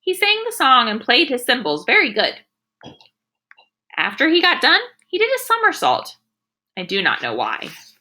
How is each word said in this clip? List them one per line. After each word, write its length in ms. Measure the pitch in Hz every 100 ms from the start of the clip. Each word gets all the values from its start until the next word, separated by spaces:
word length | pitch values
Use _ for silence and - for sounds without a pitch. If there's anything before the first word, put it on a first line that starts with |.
He 140 | -
sang 280 | 370 403 427
the 80 | 453
song 360 | 440 277 254 226
and 120 | 214
played 280 | - 247 339
his 160 | 247
cymbals 400 | - 254 180 151
very 280 | - 392 320
good. 220 | 214 185 - _ _ _ _ - - _ _ _ _ _ _ _ _ _ -
After 320 | 175 208 330
he 120 | 339
got 220 | 349 -
done, 180 | 247 349 494 _ _
he 120 | 359
did 100 | 453
a 140 | 523
somersault. 720 | - 453 440 - 131 127 - - _ _ _ _ _ -
I 80 |
do 180 | 175 196
not 200 | 175 -
know 120 | 123
why. 340 | 113 110 107 - - - _